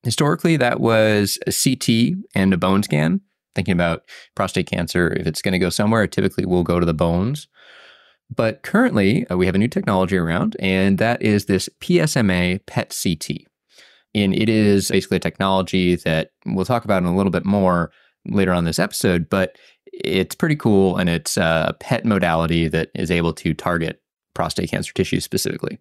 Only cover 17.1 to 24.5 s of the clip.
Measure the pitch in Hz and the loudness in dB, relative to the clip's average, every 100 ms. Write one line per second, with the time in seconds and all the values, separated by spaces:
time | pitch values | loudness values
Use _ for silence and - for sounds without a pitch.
17.1 | 90 98 87 90 101 92 87 82 _ _ | 0 0 -2 0 2 2 2 -2 _ _
18.1 | _ - 98 92 90 85 78 - - 104 | _ -6 -2 0 0 0 -2 -4 -2 0
19.1 | 87 80 98 92 - - _ - - - | 0 0 -2 -2 -6 -20 _ -20 -10 -4
20.1 | 95 90 - 170 147 120 101 95 95 90 | -2 -2 -2 -2 0 2 4 4 2 0
21.1 | 85 - - 82 80 - - - 120 117 | -2 -4 -2 0 0 -2 -6 -4 -2 0
22.1 | 101 87 82 82 85 82 82 80 - 82 | 0 2 0 2 0 0 -2 -4 -6 -2
23.1 | 85 82 80 82 80 - 85 80 - _ | 0 0 -2 -4 -4 -2 -2 -4 -8 _
24.1 | _ _ - 85 | _ _ -6 -4